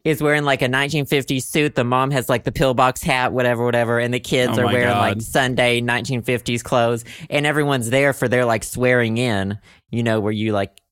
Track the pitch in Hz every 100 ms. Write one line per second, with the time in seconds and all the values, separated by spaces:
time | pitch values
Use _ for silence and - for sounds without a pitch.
0 | 160 147 151 151 143 135 127 131 143 151
1 | 135 147 127 135 - 165 147 - 120 127
2 | 135 143 120 123 - - 135 123 127 -
3 | 160 131 127 123 123 117 120 120 117 117
4 | 120 123 - 135 123 120 120 123 120 101
5 | 107 104 113 151 127 123 123 120 120 120
6 | 113 127 110 120 - 120 - 127 120 117
7 | 117 - 160 147 147 151 143 135 117 131
8 | 143 131 127 123 123 113 - - 123 123
9 | 113 113 123 101 98 104 - - _ 117
10 | 117 110 104 107 110 104 98 - _